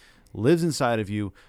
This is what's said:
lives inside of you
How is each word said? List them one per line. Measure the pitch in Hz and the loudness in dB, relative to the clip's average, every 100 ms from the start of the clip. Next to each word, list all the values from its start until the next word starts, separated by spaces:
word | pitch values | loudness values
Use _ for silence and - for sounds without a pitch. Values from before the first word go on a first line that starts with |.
| - _ _ | -20 _ _
lives | - 113 165 | -2 2 4
inside | 170 139 127 113 | 2 0 0 0
of | 101 | -2
you | 104 101 - | -4 -6 -8